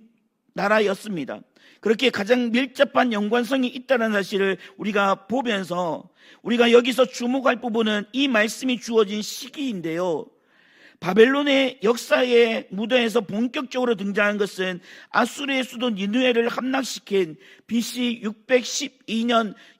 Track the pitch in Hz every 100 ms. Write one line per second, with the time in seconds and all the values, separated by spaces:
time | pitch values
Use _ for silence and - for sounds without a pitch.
0 | - _ _ _ _ - 202 220 196 196
1 | 220 175 117 107 - _ _ _ 208 220
2 | 247 - 196 247 240 233 269 - 277 254
3 | 254 208 208 240 233 269 247 - - 247
4 | 226 202 190 196 196 185 - - 208 202
5 | 196 190 - 247 240 202 170 175 175 143
6 | - _ - - - 233 240 233 247 254
7 | 247 - 240 269 254 247 247 226 214 208
8 | 202 254 277 220 214 - 262 240 - 226
9 | 202 214 202 - 254 302 269 190 165 165
10 | 185 156 - _ _ _ _ _ - _
11 | 170 196 240 277 285 269 262 - 202 240
12 | - 269 254 240 233 226 - 190 220 254
13 | 226 226 196 202 247 302 254 254 254 202
14 | 202 202 208 208 202 185 185 180 - -
15 | - - 233 - 277 269 247 240 247 196
16 | 202 240 254 233 233 233 254 269 233 -
17 | - 196 170 151 - - - 233 220 247
18 | 240 233 208 214 - 254 226 - 285 -
19 | - 220 240 226 214 - - _